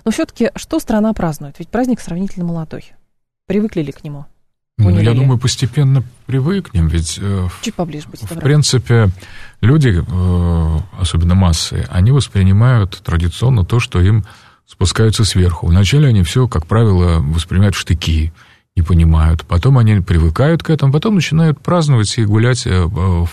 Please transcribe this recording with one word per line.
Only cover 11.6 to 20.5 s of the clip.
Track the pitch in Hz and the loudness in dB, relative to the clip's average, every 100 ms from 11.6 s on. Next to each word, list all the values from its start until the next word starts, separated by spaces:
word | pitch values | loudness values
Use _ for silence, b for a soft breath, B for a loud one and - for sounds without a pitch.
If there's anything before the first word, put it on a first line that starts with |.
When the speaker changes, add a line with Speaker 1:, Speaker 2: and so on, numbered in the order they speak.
| - 87 82 | -4 -6 -4
Speaker 2:
они | 92 107 | 0 2
воспринимают | 139 - 101 95 98 123 120 92 - | 2 0 0 2 4 4 2 0 -6
традиционно | - 85 87 - 123 117 | -4 -2 -2 -2 0 0
то, | 82 117 | 0 -2
что | - 90 | -2 0
им | 90 110 - B B B B | 2 0 -2 B B B B
спускаются | - 87 - 110 101 | -4 -2 0 0 2
сверху. | 104 95 90 82 85 | 0 2 0 0 0
Вначале | 90 95 143 143 | 2 2 2 4
они | 104 | 2
все, | 82 127 123 | 2 0 0
как | - - | -2 -2
правило, | 110 113 90 87 82 | 0 2 2 2 0
воспринимают | 71 80 - 90 101 | 0 -2 -2 0 0
в | - | 0
штыки, | - 78 - 78 80 - b b b - | -4 -4 -2 -2 -2 -6 b b b -4
не | |
понимают. | 80 85 82 80 80 80 - | 0 2 4 4 2 0 -2
Потом | 87 131 131 | 0 2 4
они | 110 104 | 4 2
привыкают | - 85 82 80 143 | 2 2 2 2 0